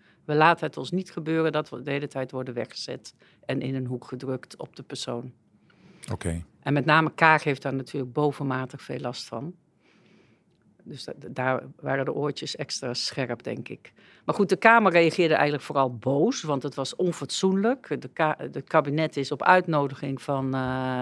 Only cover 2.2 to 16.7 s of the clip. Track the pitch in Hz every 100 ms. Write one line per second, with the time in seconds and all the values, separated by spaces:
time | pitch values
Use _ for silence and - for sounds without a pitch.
2.2 | 131 131 127 120 117 - - 131 - _
3.2 | _ _ - 135 135 135 127 123 - 127
4.2 | 131 127 - - - - 117 127 - 120
5.2 | 123 - _ _ _ _ - - - 101
6.2 | 87 82 80 _ 139 143 135 151 156 -
7.2 | 160 156 151 131 139 135 127 143 123 120
8.2 | 147 139 143 127 131 147 - 135 127 120
9.2 | - 120 165 180 _ _ _ _ _ _
10.2 | _ _ _ _ _ _ - 143 - -
11.2 | 139 131 131 127 135 - 135 139 143 -
12.2 | 143 - - - 143 - 127 120 - -
13.2 | 123 120 - 117 139 120 - _ - -
14.2 | - - 196 190 226 233 202 170 165 165
15.2 | 165 156 147 143 - 143 131 120 131 139
16.2 | 208 269 156 139 143